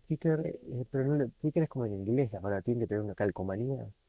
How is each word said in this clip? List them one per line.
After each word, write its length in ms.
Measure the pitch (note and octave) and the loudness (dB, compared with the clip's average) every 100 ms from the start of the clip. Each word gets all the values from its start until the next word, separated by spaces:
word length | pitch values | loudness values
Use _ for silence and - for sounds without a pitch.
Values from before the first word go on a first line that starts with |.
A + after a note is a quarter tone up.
| - | -4
sticker, 400 | D#3 E3 D#3 E3 | 0 2 2 0
eh, 400 | - - B2 B2+ | -6 -8 -8 -2
pero 140 | C3+ C3+ | 0 2
no 80 | D3 | 2
le, 120 | A#2+ - | 0 -2
sticker 240 | D3+ E3 | 0 2
es 60 | D#3 | 0
como 160 | C3 A2+ | 0 -2
en 80 | |
inglés, 380 | G2 G2 B2+ A#2+ | -2 2 2 2
la 80 | G2 | -2
palabra 220 | G2 G2 | -2 0
tiene 200 | A#2 A#2+ | 0 0
que 60 | G#2+ | 0
tener 160 | G#2+ | 0
una 120 | G#2+ F#2+ | -2 0
calcomanía, 680 | G#2 - F#2+ G2 B2+ C3 G#2+ - | 0 0 -2 -2 -2 -4 -8 -16